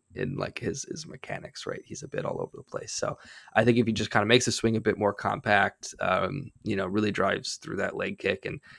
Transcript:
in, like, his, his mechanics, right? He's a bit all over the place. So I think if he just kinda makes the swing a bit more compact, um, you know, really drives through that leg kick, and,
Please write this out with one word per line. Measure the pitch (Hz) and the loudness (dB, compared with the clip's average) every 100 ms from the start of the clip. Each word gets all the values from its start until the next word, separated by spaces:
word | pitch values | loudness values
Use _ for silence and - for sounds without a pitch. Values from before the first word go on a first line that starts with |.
| _ | _
in, | - - - | -6 -4 -4
like, | - - | -6 -6
his, | - 139 - | -6 -4 -6
his | - 156 | -10 -12
mechanics, | - - - - - - | -14 -10 -10 -10 -12 -8
right? | - - | -8 -10
He's | - | -14
a | - | -10
bit | - - | -8 -6
all | - | -6
over | - | -8
the | - | -12
place. | - - - | -12 -10 -8
So | - 104 - - - - | -6 -6 -6 -12 -20 -2
I | - | 4
think | 117 120 | 6 6
if | 117 | 4
he | |
just | 107 107 | 2 0
kinda | 110 104 | 2 6
makes | 123 | 6
the | 120 | 6
swing | - 113 110 | 0 2 2
a | |
bit | 110 92 | 2 2
more | 101 | 2
compact, | - 104 107 113 101 98 - - - | 2 -2 0 4 4 4 0 -12 -4
um, | 92 92 95 95 90 - | 2 2 2 -2 -8 -8
you | 107 98 | -4 -2
know, | 92 | 0
really | 101 107 | 2 2
drives | 101 98 98 - - | 2 2 0 -2 -8
through | - 98 | -6 -4
that | 95 - | -2 -2
leg | 95 98 | -4 -2
kick, | 98 95 | -2 -2
and, | - - - | -4 -10 -12